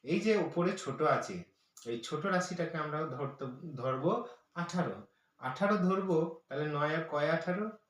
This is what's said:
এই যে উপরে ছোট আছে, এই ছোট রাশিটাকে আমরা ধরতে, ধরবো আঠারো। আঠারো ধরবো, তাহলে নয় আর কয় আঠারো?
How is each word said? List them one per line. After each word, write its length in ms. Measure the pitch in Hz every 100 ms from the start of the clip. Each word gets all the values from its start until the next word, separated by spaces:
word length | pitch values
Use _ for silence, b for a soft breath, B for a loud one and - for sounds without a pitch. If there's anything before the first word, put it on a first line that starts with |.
এই 160 | 131 196
যে 120 | 214 208 156
উপরে 240 | 170 175 208
ছোট 160 | - 127 156 -
আছে, 200 | - 180 - _ _ - 117
এই 80 | 117 -
ছোট 160 | 151 190
রাশিটাকে 500 | 180 180 175 165 165
আমরা 140 | 151 151 160 135
ধরতে, 280 | 135 - 127 123 170 131
ধরবো 300 | 131 131 160 240 B B _ 175
আঠারো। 360 | 175 180 123 98 - _ _ _
আঠারো 360 | 127 139 202 202 180
ধরবো, 300 | 190 190 165 165 - _
তাহলে 200 | 147 151 147
নয় 160 | 151 160
আর 80 | 160
কয় 180 | 147 147 165
আঠারো? 280 | 175 185 214 -